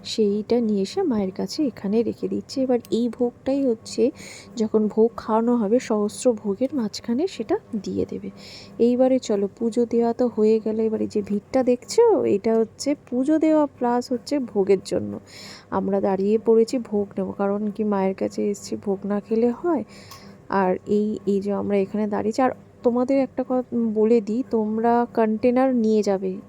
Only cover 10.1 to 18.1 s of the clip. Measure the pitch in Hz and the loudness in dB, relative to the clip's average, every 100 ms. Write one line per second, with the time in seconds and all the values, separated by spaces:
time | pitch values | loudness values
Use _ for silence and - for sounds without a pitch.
10.1 | 233 247 220 214 220 220 220 220 214 214 | 0 -2 2 4 4 0 -2 -2 -2 -2
11.1 | 214 202 202 - 262 247 247 - - 466 | -4 -2 -6 -2 0 2 0 0 4 6
12.1 | 359 233 202 226 226 220 - 277 294 - | 6 2 2 2 0 0 -4 -4 -4 -4
13.1 | 247 269 311 320 311 294 - 247 240 247 | -2 2 2 4 4 2 -2 -2 -2 -2
14.1 | 247 - 285 240 208 196 196 - - - | -6 -2 -4 -2 -2 2 2 2 -4 -4
15.1 | 202 - - - - - 190 190 196 202 | -10 -14 -20 -20 -20 -6 -4 0 0 0
16.1 | 190 196 220 220 226 226 262 226 208 202 | 0 2 2 4 4 4 -2 -2 -4 -2
17.1 | - 190 190 202 202 214 202 214 196 190 | -6 -6 -4 -2 -2 -4 -2 -2 0 0